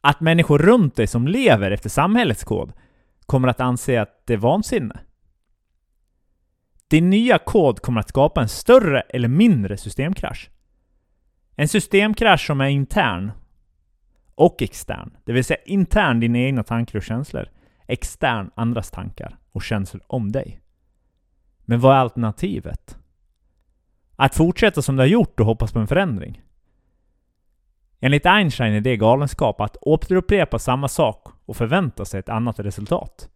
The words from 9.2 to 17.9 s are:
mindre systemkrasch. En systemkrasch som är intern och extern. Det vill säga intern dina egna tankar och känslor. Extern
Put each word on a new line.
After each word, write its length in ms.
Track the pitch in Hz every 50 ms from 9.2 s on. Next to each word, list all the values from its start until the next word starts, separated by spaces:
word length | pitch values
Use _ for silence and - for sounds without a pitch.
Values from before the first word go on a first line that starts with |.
| 120 117
mindre 480 | 127 160 226 240 190 123 98 95 101
systemkrasch. 760 | 95 - 104 - - 131 160 196 - - - - - - - - _ _ _ _ _ _ _ _ _ _ _ _ _ _ _ _ _ _ _ _
En 120 | - 147 151
systemkrasch 800 | - 214 - - - 196 202 220 214 - 233 220 185 151 -
som 140 | - 151 139
är 80 | 135 139
intern 640 | 139 139 135 - - 214 180 123 98 87 98 104 110 - - _ _ _ _ _ _ _ _ _ _ _ _ _ _ _ _ _ _
och 280 | - 156 175 - - -
extern. 540 | 104 - - - - - - - - _ _ _
Det 80 | - 120
vill 120 | 123 127
säga 160 | - 160 - _
intern 560 | - 190 196 185 - - 214 202 156 123 117
dina 180 | 117 117 117 120
egna 240 | 123 135 139 123 107
tankar 360 | - 117 117 117 - - 107
och 60 | 95
känslor. 440 | - 110 120 139 - - 64 - - _ _ _ _ _ _ _
Extern 640 | _